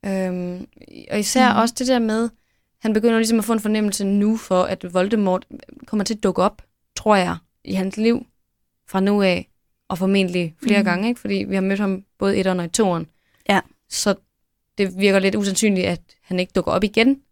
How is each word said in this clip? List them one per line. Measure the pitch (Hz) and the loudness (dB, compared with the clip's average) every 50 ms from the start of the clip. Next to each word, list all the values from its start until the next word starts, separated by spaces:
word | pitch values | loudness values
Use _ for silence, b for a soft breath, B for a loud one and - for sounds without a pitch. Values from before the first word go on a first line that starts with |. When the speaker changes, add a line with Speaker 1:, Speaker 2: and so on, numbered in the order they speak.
| - | -6
Speaker 1:
Øhm, | 202 196 190 190 185 180 180 180 180 180 180 - - _ _ - - - - - - | -6 -4 -4 -4 -4 -4 -6 -6 -8 -8 -10 -14 -18 _ _ -20 -20 -20 -20 -14 -6
og | - 208 | -4 -4
især | 208 185 - 247 226 - 208 | -2 0 2 4 4 4 4
Speaker 2:
Mhm. | 214 | 2
Speaker 1:
også | 226 233 - - | 2 0 0 -4
det | 262 | -2
der | 247 262 247 | 0 2 2
med, | 226 220 214 220 233 233 - _ _ _ _ _ _ _ _ _ | 2 0 0 -2 -2 -4 -6 _ _ _ _ _ _ _ _ _
han | _ 285 214 | _ 0 0
begynder | 214 214 233 226 226 | 2 4 4 4 4
ligesom | 226 220 226 226 | 2 2 2 0
at | 208 | 2
få | 220 233 | 0 -2
en | 226 | -2
fornemmelse | 214 214 214 214 214 208 196 - 202 | 0 0 0 0 0 0 -2 -2 -2
nu | 196 196 202 202 214 220 | 0 2 2 2 2 0
for, | 220 - - 185 180 185 | 0 -2 -2 0 0 2
at | - 190 185 - 180 175 | 0 -2 -6 -8 -4 -2
Voldemort | 185 180 202 233 214 202 190 180 185 - _ - - - - - - - | 0 0 2 2 2 2 2 0 0 -2 _ -18 -20 -18 -20 -20 -20 -12
kommer | - - 214 202 | -6 -4 -2 -2
til | - 226 | -2 -4
at | 208 - | -2 -2
dukke | 196 180 - 180 | -2 0 2 0
op, | 208 208 - - _ _ _ _ _ _ | 0 0 -4 -20 _ _ _ _ _ _
tror | - - 214 214 | -6 2 2 4
jeg, | 196 180 175 170 165 _ _ _ _ _ | 4 4 0 -2 -8 _ _ _ _ _
i | - 190 | -6 -4
hans | 190 185 190 190 | -4 -4 -4 -4
liv | 214 214 226 233 - 240 _ _ _ _ _ _ _ _ _ _ _ _ _ | 0 0 2 2 0 -2 _ _ _ _ _ _ _ _ _ _ _ _ _
fra | - 190 | -2 0
nu | 190 196 208 208 202 | 2 2 2 4 2
af, | 190 180 175 180 _ _ _ _ _ _ _ _ _ | 2 2 0 -4 _ _ _ _ _ _ _ _ _
og | 190 165 | -6 -2
formentlig | 185 190 196 196 190 180 180 185 175 165 160 _ - | 0 0 2 2 0 0 0 -4 -4 -4 -8 _ -2
flere | 262 208 208 | 0 2 2
Speaker 2:
Mhm. | 214 | 2
Speaker 1:
gange, | 208 175 180 202 233 | 2 0 0 -2 -2
ikke? | 247 - | -4 -4
Fordi | - 208 202 | -6 -6 -4
vi | 196 202 - 190 | -4 -4 -4 -4
har | 196 190 | -2 -2
mødt | 190 196 196 | -2 -2 -2
ham | 208 196 190 185 196 _ _ _ | -2 -2 -2 -4 -8 _ _ _
både | 202 196 196 | -2 0 0
i | 202 | 0
etteren | 190 190 185 180 | 0 0 -2 -2
og | 175 | -4
i | 170 | -6
toeren. | - - 220 190 175 165 165 - _ _ _ _ _ _ _ - | -2 0 0 0 0 -2 -6 -10 _ _ _ _ _ _ _ 0
Speaker 2:
Ja. | 202 190 - - _ _ _ _ | 0 0 0 -4 _ _ _ _
Speaker 1:
Så | - - - 208 196 - _ _ _ _ _ _ _ _ _ _ _ - | -10 -4 -2 -2 -2 -4 _ _ _ _ _ _ _ _ _ _ _ -4
det | 202 190 180 185 | -4 -4 -2 0
virker | 196 202 190 196 | 2 4 4 4
lidt | 190 196 190 | 2 2 0
usandsynligt, | 214 202 196 190 - 214 214 202 185 180 | 0 -2 -2 -2 0 0 2 2 2 0
at | 196 175 165 - _ _ _ _ | -2 -4 -6 -8 _ _ _ _
han | _ 190 180 | _ -4 -4
ikke | 185 180 _ | -4 -2 _
dukker | 196 175 - - | -2 -2 0 0
op | - 190 | 0 0
igen. | 208 202 226 226 247 277 269 _ _ | 0 2 2 2 2 2 0 _ _